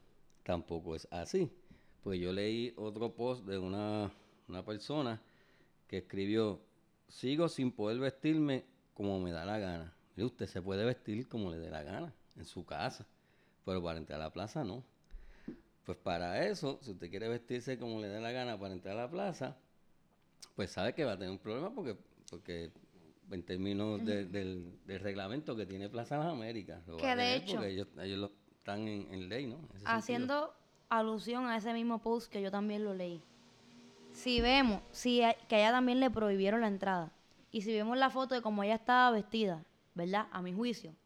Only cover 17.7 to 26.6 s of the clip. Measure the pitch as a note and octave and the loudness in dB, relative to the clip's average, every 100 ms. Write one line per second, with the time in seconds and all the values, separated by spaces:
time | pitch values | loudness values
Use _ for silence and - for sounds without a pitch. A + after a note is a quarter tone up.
17.7 | A#2+ A#2 A2 G#2 G#2 A#2 B2+ B2 G#2+ F#2+ | -6 -4 -4 -4 -4 -4 -4 -4 -4 -6
18.7 | F#2 F#2+ G#2+ B2+ F3 G3+ D#3 C3 C#3 _ | -6 -6 -4 -4 -2 -4 -4 -6 -8 _
19.7 | _ _ _ _ _ _ - - - F#2+ | _ _ _ _ _ _ -20 -12 -6 -4
20.7 | - G#2+ - C3+ F#2+ F#2 F#2+ A2 A#2+ F#3+ | 0 -2 0 0 -2 -4 -6 -6 -4 -6
21.7 | B3 C#3+ F#2+ - - - - - E2+ E2 | -6 -6 -6 -12 -20 -16 -14 -8 -8 -8
22.7 | - - - - - - F#2+ E2 F#2 G2 | -12 -20 -20 -20 -20 -10 -8 -4 -2 0
23.7 | G2+ G#2+ G#2 A2 G#2 F#2 G2+ F#2+ F#2 F2 | 0 0 0 0 0 0 -2 -2 -4 -8
24.7 | G2 - F#2+ G2+ G2 G2 C3+ D#3 A2+ F#2 | -14 -10 -6 -4 -4 -4 -4 -4 -6 -4
25.7 | F#2+ G2+ G#2 A2 D3 E3 C#3 A2 A#2 | -6 -6 -6 -2 -2 0 -2 -4 -6